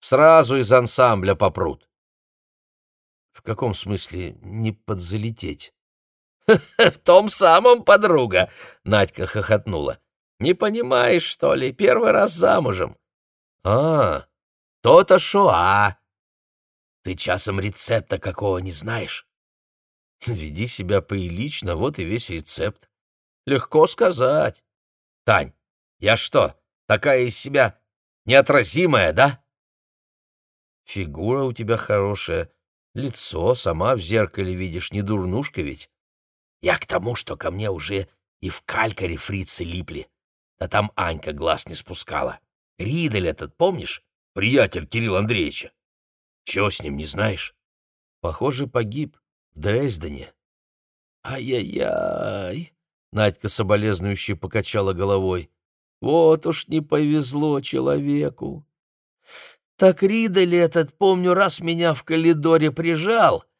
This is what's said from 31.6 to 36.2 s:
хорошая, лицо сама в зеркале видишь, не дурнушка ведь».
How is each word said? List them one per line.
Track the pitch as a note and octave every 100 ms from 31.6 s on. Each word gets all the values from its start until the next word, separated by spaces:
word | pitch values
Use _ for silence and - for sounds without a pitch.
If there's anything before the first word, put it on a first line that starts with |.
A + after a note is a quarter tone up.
| A2 A2+
хорошая, | - G#2+ G2 G#2 - E2 E2 _ _ _ _
лицо | A#2 C3+ - - E2 A2
сама | B2+ F#2 D#2+ G2+
в | B2+
зеркале | E2+ A2 G2+ - F#2
видишь, | F2+ F#2 E2 -
не | G2+
дурнушка | G2+ G#2+ F#2 G2 C#3+ -
ведь». | D2 C2 - _ _ _